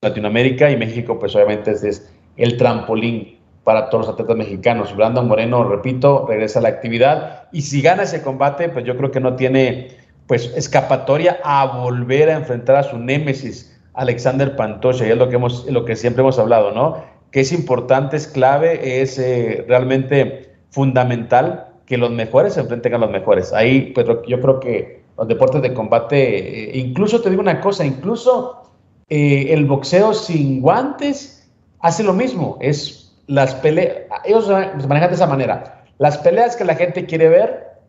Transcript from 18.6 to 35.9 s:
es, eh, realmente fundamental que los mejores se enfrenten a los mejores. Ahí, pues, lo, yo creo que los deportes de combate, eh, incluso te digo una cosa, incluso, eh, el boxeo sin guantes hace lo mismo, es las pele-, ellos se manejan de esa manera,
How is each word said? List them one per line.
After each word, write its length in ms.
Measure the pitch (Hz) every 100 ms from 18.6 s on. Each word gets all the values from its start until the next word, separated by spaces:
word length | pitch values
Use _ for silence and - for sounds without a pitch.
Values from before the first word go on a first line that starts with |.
| 165 160 131 127
es, 180 | 135 131
eh, 460 | 127 123 117 - -
realmente 840 | 123 127 131 131 139 120 - - _ _
fundamental 1000 | - 135 127 123 117 107 123 160 175 - _ _
que 100 | 123
los 140 | 120
mejores 440 | 117 113 170 202
se 60 | -
enfrenten 340 | 123 117 120
a 40 | 117
los 120 | 110
mejores. 420 | 98 104 95 92
Ahí, 400 | 95 113 135 -
pues, 140 | - 117
lo, 180 | 113
yo 160 | - 123
creo 200 | 131 131
que 420 | 123 110 - - _ -
los 120 | 110
deportes 340 | 117 175 156
de 100 | 123
combate, 1000 | 120 107 117 - 143 131 101 92 110 107
eh, 80 | 131
incluso 420 | 127 127 208 226
te 100 | 202
digo 120 | 190
una 180 | 196 151
cosa, 240 | 196 202
incluso, 800 | 147 127 180 226 254 247 - - - _ _ _ _
eh, 380 | 151 147 139 139
el 140 | 160
boxeo 480 | 139 139 - 175 214
sin 480 | 214 - 160 139 131
guantes 880 | 156 202 269 294 285 277 - - _ _ _ _
hace 220 | - 165
lo 100 | 214
mismo, 460 | 185 254 180 123 -
es 520 | 135 143 - - - _ _
las 280 | 139 131 -
pele-, 520 | 156 156 180 - - -
ellos 220 | 190 220 202
se 400 | 196 185 147 135
manejan 240 | 143 175
de 60 | -
esa 100 | 175
manera, 580 | 139 123 98 - - _